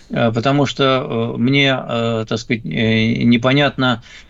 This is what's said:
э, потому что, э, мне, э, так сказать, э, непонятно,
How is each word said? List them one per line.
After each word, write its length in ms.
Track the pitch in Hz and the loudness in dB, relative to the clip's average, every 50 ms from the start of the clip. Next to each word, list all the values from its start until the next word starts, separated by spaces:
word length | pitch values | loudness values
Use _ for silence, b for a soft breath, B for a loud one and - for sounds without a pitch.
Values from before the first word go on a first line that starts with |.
| B B | B B
э, 220 | - 131 120 113 | -2 0 0 0
потому 340 | 110 117 113 139 139 143 139 | 0 0 0 0 2 2 0
что, 180 | 127 - - 139 | 0 0 0 2
э, 540 | 135 131 131 - - 120 113 117 117 - 117 | 2 2 0 -2 -4 -4 -4 -4 -4 -2 -2
мне, 380 | 117 127 139 139 139 135 135 127 | 0 2 2 4 2 2 0 -2
э, 480 | - - 123 117 117 117 117 110 110 - | -4 -4 -4 -2 -2 -2 -2 -2 -4 -4
так 100 | - 113 | -4 -6
сказать, 260 | - - 127 117 - | -4 -4 -6 -6 -4
э, 580 | 156 156 - 113 110 110 110 110 113 117 - 120 | -6 -4 -2 0 2 2 2 2 0 0 2 2
непонятно, 800 | 120 120 117 117 127 131 143 147 139 - - 131 127 120 - B B B B B B | 4 4 4 2 2 2 2 2 0 0 0 -2 -2 -2 -2 B B B B B B